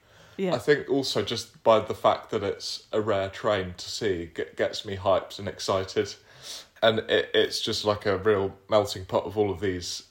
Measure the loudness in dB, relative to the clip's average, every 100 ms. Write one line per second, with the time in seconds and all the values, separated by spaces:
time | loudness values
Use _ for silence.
0 | _ -20 -16 -6 -2 0 2 2 2 0
1 | 0 -2 -2 -4 -8 0 4 6 4 0
2 | 2 2 0 -2 -2 -4 -6 -10 -4 -2
3 | 0 0 -2 -2 0 0 0 -8 -10 -4
4 | -2 -2 -4 -8 -8 -2 -2 -4 -8 -4
5 | 2 2 0 -8 -10 -6 -2 -2 0 -2
6 | -2 -4 -20 -20 -16 -16 -16 _ 4 4
7 | 2 2 2 2 2 0 -4 -2 0 0
8 | 0 0 2 2 2 -4 0 2 2 -2
9 | -2 -2 0 2 2 2 -2 -2 -4 -10
10 | -8